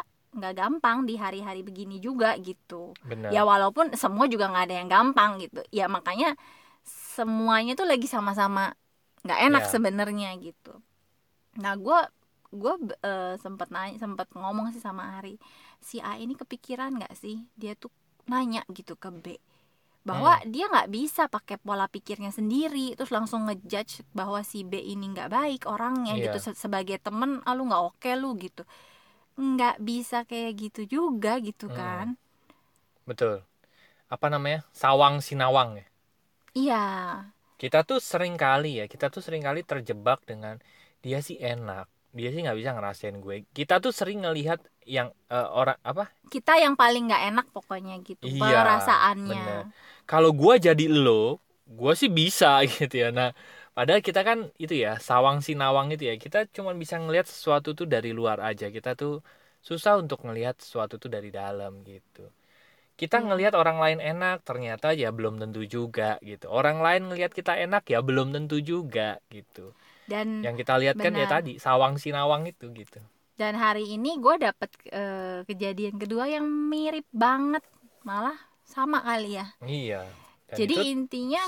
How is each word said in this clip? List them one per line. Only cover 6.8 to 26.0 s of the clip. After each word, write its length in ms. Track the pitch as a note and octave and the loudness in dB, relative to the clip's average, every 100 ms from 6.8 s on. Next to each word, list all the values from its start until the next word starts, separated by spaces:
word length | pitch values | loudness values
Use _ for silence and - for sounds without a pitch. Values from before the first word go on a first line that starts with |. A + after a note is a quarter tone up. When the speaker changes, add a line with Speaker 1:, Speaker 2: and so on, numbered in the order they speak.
Speaker 1:
semuanya 880 | - - - - A3+ A3 A3+ A3 A#3 C4+ | -20 -18 -12 -6 -2 0 2 2 2 -2
tuh 80 | F#4 | 2
lagi 200 | C4 B3+ | 2 0
sama-sama 600 | A#3+ G3+ G3+ G3 G3 G3 - _ _ _ _ | -2 -2 0 0 2 -2 -6 _ _ _ _
nggak 160 | F3+ - C4 | -2 2 4
enak 140 | C#4+ | 4
Speaker 2:
Ya. 40 | G#3 | 2
Speaker 1:
sebenarnya 600 | A3+ G#3 G3+ G#3 G#3 G3 F#3 | 0 0 0 -2 -4 -6 -8
gitu. 400 | E3 - - - _ _ _ _ _ _ _ A3+ | -14 -18 -20 -20 _ _ _ _ _ _ _ -8
Nah, 160 | G3+ G3 | -6 -4
gua, 320 | G3+ E4+ D#4 _ _ _ _ | 2 2 2 _ _ _ _
gua, 220 | G3+ A3 F4+ A3 - | -6 -4 -2 -6 -6
eh, 300 | G3+ F#3+ F3+ F#3 | -6 -4 -6 -8
sempet 280 | F#3+ F#3+ F3 | -10 -12 -10
nanya, 220 | F3+ F#3+ G#3+ | -8 -8 -8
sempet 280 | A3 F#3+ F#3 | -10 -8 -10
ngomong 400 | F#3 F#3+ G#3 A3+ | -8 -6 -4 -6
sih 80 | A#3 | -8
sama 380 | G#3 F#3+ G3 F#3+ | -12 -10 -12 -12
Ari, 160 | G3 G#3+ _ - - _ | -14 -18 _ -20 -20 _
"Si 160 | - A#3 | -16 -12
A 160 | G3+ G#3+ | -10 -10
ini 160 | A#3 C#4 | -10 -10
kepikiran 600 | C4+ B3 - B3 C4+ B3+ | -12 -14 -12 -10 -8 -8
nggak 180 | F#3+ F#3+ | -10 -12
sih?" 280 | G#3 A3 A#3+ - | -12 -12 -14 -14
Dia 160 | G#3 G#3+ | -14 -14
tuh 160 | A#3+ _ _ _ - | -18 _ _ _ -4
nanya 320 | B3+ B3+ A3 - | -2 -2 -4 -8
gitu 220 | F#3 - E3+ | -16 -16 -16
ke 140 | F#3+ | -16
B. 140 | F3 F3 - _ _ _ _ _ _ | -16 -16 -18 _ _ _ _ _ _
Bahwa 380 | G3+ C#3 D4 E4+ | -6 2 6 6
Speaker 2:
Hmm. 100 | A3+ | 4
Speaker 1:
dia 160 | A#3+ F#4+ | -4 0
nggak 160 | D4+ G3 | 0 0
bisa 320 | G#3+ D4+ - D4+ | -2 -4 0 -2
pakai 260 | G#3 - G3+ | -2 -10 -12
pola 240 | G3+ G3 F#3+ | -6 -2 -2
pikirnya 440 | G3+ - G#3 G3+ | -6 -10 -10 -8
sendiri, 600 | G3+ G#3+ C4 D#4 C#4+ C4 - | -4 -2 0 0 -2 -6 -6
terus 140 | B3+ | -4
langsung 320 | G#3+ A3 A#3 G#3+ | -4 -4 -4 -4
ngejudge 560 | G3+ F#3+ G#3 A3+ - - G#3 | -6 -6 -6 -6 -12 -12 -8
bahwa 260 | G3 G3+ | -4 -6
si 220 | G3+ G#3 F#3 | -6 -10 -8
B 140 | G3 | -8
ini 300 | - G3+ G3 | -8 -8 -8
nggak 160 | F#3 D3+ | -8 -4
baik 320 | A3+ D4 C4+ - | -2 -2 -4 -6
orangnya 480 | G#3 A#3 B3+ | -4 -4 -4